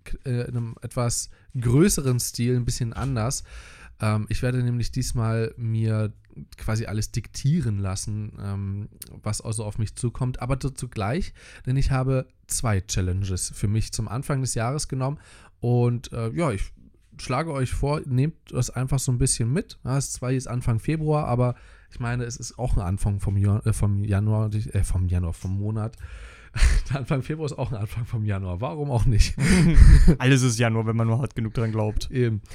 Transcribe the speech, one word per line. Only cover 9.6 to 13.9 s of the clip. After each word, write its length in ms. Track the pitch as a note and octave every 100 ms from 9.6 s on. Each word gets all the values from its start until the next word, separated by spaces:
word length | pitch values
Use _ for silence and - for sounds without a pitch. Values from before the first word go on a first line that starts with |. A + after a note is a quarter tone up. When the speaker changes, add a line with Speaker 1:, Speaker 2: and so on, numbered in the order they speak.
Speaker 1:
auf 120 | G#2+ -
mich 180 | G#2
zukommt. 460 | - A#2+ - B2+ -
Aber 180 | B2 C3
zu-, 120 | C#3
zugleich, 640 | - B2 A2+ G2 D#3+ - - - - -
denn 100 | C3+
ich 140 | C#3
habe 360 | C3 C3 C3 - _ -
zwei 340 | - A#2+ G2
Challenges 720 | - - F#2 F#2 G2 F#2 -
für 140 | - G#2
mich 240 | A2 -